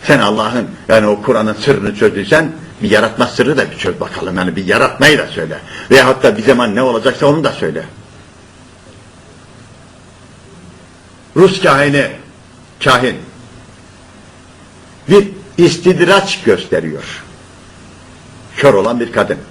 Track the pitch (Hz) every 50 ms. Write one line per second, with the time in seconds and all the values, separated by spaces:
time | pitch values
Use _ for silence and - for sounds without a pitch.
0 | - - 151 131 113 101 107 110 110 110 120 123 104 - - - - - 113 110
1 | 107 107 107 104 - - 127 110 107 110 107 107 - 143 139 - 101 107 104 -
2 | 120 107 90 95 98 - 156 156 165 - - - - - - - 110 98 101 104
3 | 113 110 - - 127 120 - - 123 123 151 131 107 87 - - - - 85 -
4 | 80 - - - 80 92 90 92 92 92 - - 95 87 104 120 139 131 - -
5 | 135 147 151 131 82 - - - 80 80 78 76 - - - - - - 123 135
6 | 131 127 135 131 - 131 107 107 110 - 135 120 123 113 101 107 131 131 120 113
7 | 104 139 123 - 151 143 147 160 147 127 107 - - 80 73 78 76 - - -
8 | - - - - - - - - - - - - - - - - - - - -
9 | - - - - - - - - - - - - - - - - - - - -
10 | - - - - - - - - - - - - - - - - - - - -
11 | - - - - - - - 147 180 190 185 - - 165 143 135 143 143 143 143
12 | 131 - - - - - - - - - - - - - - _ - 139 131 123
13 | 127 123 90 - - - - - - - - - - - - - - - - -
14 | - - - - - - - - - - - - - - - - - - - -
15 | - - 165 208 202 - - - - - - - 175 170 - - - 180 185 -
16 | 185 185 196 196 - - - - - 120 101 87 - - - 87 80 80 76 69
17 | - - - - - - - - - - - - - - - - - - - -
18 | - - - - - - - - - - - - - 143 123 98 95 113 120 123
19 | 117 - - 110 101 - - 71 - -